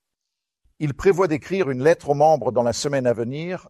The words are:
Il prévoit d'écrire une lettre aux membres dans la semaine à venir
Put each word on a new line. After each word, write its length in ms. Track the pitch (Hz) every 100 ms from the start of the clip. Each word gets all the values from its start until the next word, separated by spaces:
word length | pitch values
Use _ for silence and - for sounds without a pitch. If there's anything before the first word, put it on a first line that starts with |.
| _ _ _ _ _ _ _ -
Il 160 | 151 127
prévoit 320 | 190 180 185
d'écrire 420 | 151 - 190 135
une 140 | 127
lettre 260 | 147 170 -
aux 60 | 143
membres 360 | 156 156 127
dans 120 | 117
la 100 | 120
semaine 320 | 113 147 139 127
à 80 |
venir 560 | 113 117 143 175 180 -